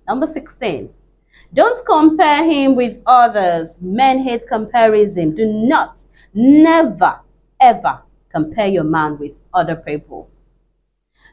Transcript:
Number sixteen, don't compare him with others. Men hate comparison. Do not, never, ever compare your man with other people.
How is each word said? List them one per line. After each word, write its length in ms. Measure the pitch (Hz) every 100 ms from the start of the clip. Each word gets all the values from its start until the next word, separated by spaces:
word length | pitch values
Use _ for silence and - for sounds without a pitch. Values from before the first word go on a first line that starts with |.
| -
Number 200 | 254 311
sixteen, 600 | 294 - - 226 135 - _ _ _ _ _ _
don't 320 | 214 427 494 -
compare 580 | 320 311 311 311 294
him 320 | 330 285 269 247
with 260 | 247 - 226
others. 720 | 247 233 208 180 170 165 -
Men 380 | 180 214 269 262
hate 280 | 262 240 -
comparison. 880 | 220 214 240 226 214 208 170 156 156
Do 100 | 220
not, 520 | 214 233 302 - - _ _ _
never, 840 | 196 254 302 320 330 285 165 170 - _ _ _ -
ever 420 | 254 208 160 127 _ _ _
compare 380 | 160 156 - 202
your 160 | 185
man 340 | 156 160 151 147
with 240 | 147 - _
other 220 | 180 170 160
people. 540 | 156 147 - 95 - _ _ _ _ _ _ _ _ _ _